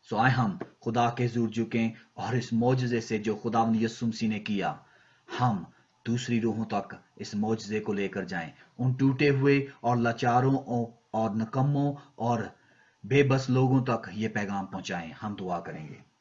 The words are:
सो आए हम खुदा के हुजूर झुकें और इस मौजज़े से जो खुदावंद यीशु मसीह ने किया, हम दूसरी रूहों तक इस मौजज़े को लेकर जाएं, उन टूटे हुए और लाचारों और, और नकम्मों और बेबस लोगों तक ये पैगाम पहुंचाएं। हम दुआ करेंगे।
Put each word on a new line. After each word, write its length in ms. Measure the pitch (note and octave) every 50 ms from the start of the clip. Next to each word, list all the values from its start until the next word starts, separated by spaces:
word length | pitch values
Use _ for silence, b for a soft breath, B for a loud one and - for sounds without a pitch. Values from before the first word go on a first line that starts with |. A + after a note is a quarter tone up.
| _ -
सो 80 | A2+
आए 140 | G#2 A2+ C3
हम 280 | B2 B2 B2 G#2 F2 - - - - _ -
खुदा 240 | A#2+ A2+ A#2+ A#2+ A#2+ A#2+ -
के 60 | B2
हुजूर 260 | A#2+ A2 A#2+ A#2 A2
झुकें 420 | G#2+ A#2 A2+ A2+ - A#2+ A2+ A2+ A2 B B B B
और 200 | - G2 G#2 B2+
इस 160 | B2+ A2+ -
मौजज़े 480 | A#2+ A2+ A#2 B2 C3 B2+ B2+ A#2+ A#2+ A#2
से 180 | A2 - A#2 G#2+
जो 160 | G#2 A2 G#2+
खुदावंद 420 | - - A#2+ G#2+ A2+ A2+ A2+ A2+
यीशु 300 | A2 A2+ A2 A2 - A#2+
मसीह 220 | A2+ A2 - A2+ G#2+
ने 100 | G#2+ G2+
किया, 400 | G#2 - G#2 G2 F2+ E2 D2+ - b b b b b b b b b -
हम 380 | - - B2 B2+ G#2+ F#2 E2 - b b b b b _ _
दूसरी 320 | A#2 A#2 A#2+ - - A#2+ A2+
रूहों 240 | A2 A2+ G#2 A2 A2
तक 340 | G#2 G#2+ G2+ F#2+ - - - _ _ _ -
इस 140 | G2+ - -
मौजज़े 460 | G2+ G#2+ A2+ A2+ A2 - G2+ G#2+ G#2+
को 120 | - -
लेकर 320 | G#2 G2 G2 F#2+ - G2+ F#2
जाएं, 280 | F2+ F#2 F2 E2 - b b b b b -
उन 160 | B2 C3 B2
टूटे 340 | - C3+ C3+ C3+ C3 D#3 D3
हुए 380 | C#3 C3+ C3+ C#3 C#3 C#3 C3+ C3+ B B
और 160 | - A#2+ A#2+ A#2+
लाचारों 580 | A#2 A#2+ A2+ - - B2 A#2+ B2 C3 C3+ C3+
और, 420 | C3+ - - A#2+ A#2+ A#2 A#2 - _ _ _ -
और 220 | A2 A2+ G#2+ G2+
नकम्मों 580 | A2 A2+ A2 - C3 C3+ C#3+ C#3+ C#3 C#3+ C#3+ C#3 B B B B -
और 320 | A2+ A#2+ A#2+ A2+ G#2 F#2+ b b b b b b b b b b -
बेबस 420 | G#2 B2+ C#3+ C#3+ B2+ C3+ C3 C3 -
लोगों 320 | B2+ C3 C3 B2+ C3 C3
तक 280 | A#2+ B2+ A#2 - - G2+ -
ये 140 | G#2+ A2 G#2+
पैगाम 380 | - G#2+ G#2 G2 G2+ G2 F#2+
पहुंचाएं। 460 | - - F#2+ F2+ - F#2 F2 E2 D#2+
हम 240 | D2+ - G#2+ G#2+ G2+
दुआ 220 | F#2 F#2+ F#2 F2 E2+
करेंगे। 380 | - G2 F2+ D#2+ D#2 D2 C2+ - - _ _ _